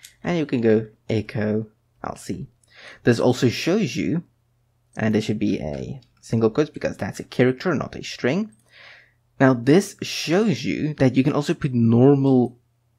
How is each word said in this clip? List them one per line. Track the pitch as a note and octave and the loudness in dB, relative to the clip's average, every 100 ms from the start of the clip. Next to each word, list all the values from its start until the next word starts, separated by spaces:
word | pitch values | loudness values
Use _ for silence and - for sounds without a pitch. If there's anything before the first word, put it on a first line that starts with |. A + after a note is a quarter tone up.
| - _ | -20 _
And | - F3 | -6 -4
you | D3 | -2
can | B2+ | 0
go | A2+ A2 A2 _ - | 2 2 0 _ -6
echo | A2 G#2 A2 G#2 G#2+ A2+ _ _ _ | -4 -4 -4 -2 -2 -6 _ _ _
L | - - | -12 -12
C. | - F#3+ C#3 _ _ - - - | -12 -12 -14 _ _ -20 -20 -2
This | - A#2 | 0 2
also | B2 A#2+ B2 | 2 2 0
shows | - - G#3 D3+ - | 0 -2 0 -2 -4
you, | D#2+ E3 - _ _ _ _ _ _ - | -4 -4 -8 _ _ _ _ _ _ -6
and | A2 | -2
there | G#2+ | 0
should | - G#2+ | -2 -2
be | G#2 F#2+ | -2 -2
a | D2 C#2 B1+ C3+ - _ | -6 -8 -10 -14 -18 _
single | - A2+ A2 | -6 0 0
quotes | B2+ D3+ | 0 -2
because | - - - | -4 -8 -6
that's | G2 - | -10 -10
a | - | -8
character, | - B2+ B2+ F#3 D#3+ | 0 0 0 -4 -4
not | - - | -6 -10
a | |
string. | - - B2 F3 A3 - _ _ - - _ _ _ _ | -14 -6 -2 -2 -4 -12 _ _ -20 -20 _ _ _ _
Now | C3+ | 2
this | B2 A#2+ F3 G3+ - | 4 4 2 2 -6
shows | - - D3+ F3 A3+ A#2+ | -10 -8 -2 0 0 -2
you | C3 C2 D3+ D3 | -4 -4 -4 0
that | C3 C3+ | 2 2
you | |
can | C#3 | 0
also | C#3+ D3 | 0 -2
put | E3 C#3+ | -4 -2
normal | A#2+ A#2 A#2 C3+ C#3+ C#3 B2+ A#2 - _ _ _ | 2 4 6 6 6 4 2 2 -4 _ _ _